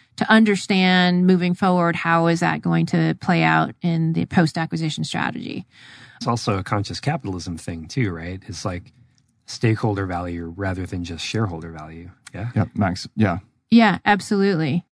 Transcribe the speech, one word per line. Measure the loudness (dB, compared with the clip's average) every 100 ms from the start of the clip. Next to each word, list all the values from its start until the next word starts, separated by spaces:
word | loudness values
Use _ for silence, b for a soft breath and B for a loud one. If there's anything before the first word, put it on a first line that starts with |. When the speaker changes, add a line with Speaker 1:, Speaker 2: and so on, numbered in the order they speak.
| b -6
Speaker 1:
to | 4
understand | 6 6 2 0 2 4 4 4 4 4
moving | 4 2
forward, | 0 2 2 2
how | 0 0 2 2
is | 2
that | 0 0
going | 0 0 2
to | 2 0 0
play | 0 2
out | 4 2 0 -2
in | -2 0 0
the | -2
post-acquisition | 0 2 2 0 -4 -4 -4 -4
strategy? | -6 -4 -4 -6 -10 -12 -14 B B B B B
Speaker 2:
It's | -4
also | -2 -2 -2
a |
conscious | -2 -4 -4 -6
capitalism | -4 -4 -6 -8 -8 -10
thing | -10 -10 -8
too, | -4 -2
right? | -4 -10 -12 -12
It's | -10
like | -8 -8 -12 _ _ _ _ _ -18
stakeholder | -2 0 0 0 -2 -4
value | -4 -6 -6 -8 -6
rather | -4 -4 -6
than | -8
just | -8 -8
shareholder | -6 -4 -4 -4 -12
value. | -14 -16 -16 -18 -20 -16
Yeah. | -10 -4 -2
Speaker 3:
Yeah, | -2
Max. | 0 0 -2 -8
Yeah. | 0 0 0 -8 _ _
Speaker 1:
Yeah, | 6 6 4
absolutely. | 2 0 2 2 2 2 0 -2 -4